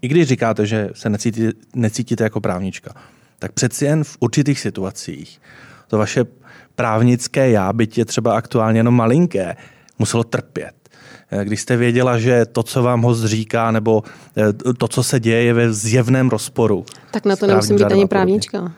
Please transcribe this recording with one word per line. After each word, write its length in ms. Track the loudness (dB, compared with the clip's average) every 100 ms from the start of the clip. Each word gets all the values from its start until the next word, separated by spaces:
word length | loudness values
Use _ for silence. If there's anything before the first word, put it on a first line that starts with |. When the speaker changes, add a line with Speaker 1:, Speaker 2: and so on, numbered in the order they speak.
Speaker 1:
i 60 | 0
když 200 | 2 2
říkáte, 380 | 2 0 0 0
že 240 | -2 -4
se 160 | -6 -4
necítíte, 420 | -2 -4 -2 -4 -4 _ -4
necítíte 480 | -4 -2 -6 -2
jako 180 | -2 -2
právnička, 520 | -4 -4 -6 -10 -16 -20 -20 _ _ _
tak 120 | -10
přeci 340 | -4 -4 -2 -2
jen 180 | 0
v 140 | -2 -4
určitých 400 | -2 0 0 -2
situacích 800 | -4 -6 -10 -10 -14 -14 -16 -20 _ -20 -20 -20 _
to 100 | -2
vaše 280 | 0 -2 -4 _ -20 -20 -20 -4
právnické 760 | -2 2 2 2 -2 0 2
já, 240 | 2 2
byť 240 | 0 -2 0
je 80 | -2
třeba 300 | 0 0 0
aktuálně 420 | 0 0 2 2
jenom 160 | 4 2
malinké, 600 | 4 2 2 -2 -6 -8 -16 _ _ _
muselo 240 | -2 -2
trpět. 500 | -2 -4 -6 -12 -12 -16 _ _ -20 -20 _
Eh, 140 | -6 -4
když 160 | -6
jste 160 | -2 0
věděla, 400 | 2 2 2 2
že 280 | 2 2 2
to, 180 | -2
co 200 | -4 0
vám 180 | 0 2
host 220 | 2 2
říká, 480 | 0 -2 -2 -2 0
nebo, 320 | 0 2 0 0 -20 -12 0
eh, 360 | 0 0 -4
to, 140 | -2 -2
co 160 | -2
se 160 | 0 0
děje, 240 | 2 2
je 100 | 2
ve 200 | 2 2
zjevném 560 | 0 0 2 2 2 2
rozporu 560 | 0 -4 -2 0 0 -4 -20 -8
Speaker 2:
Tak 140 | -4 0
na 100 | 0
Speaker 1:
s 40 |
Speaker 2:
to 80 | 2
nemusím 280 | 2 2 2
Speaker 1:
právním 0 |
Speaker 2:
být 20 |
Speaker 1:
řádem 160 | 4 4
Speaker 2:
ani 60 |
Speaker 1:
a 40 | 2
podobně. 0 |
Speaker 2:
právnička. 640 | 2 2 0 -2 -8 -10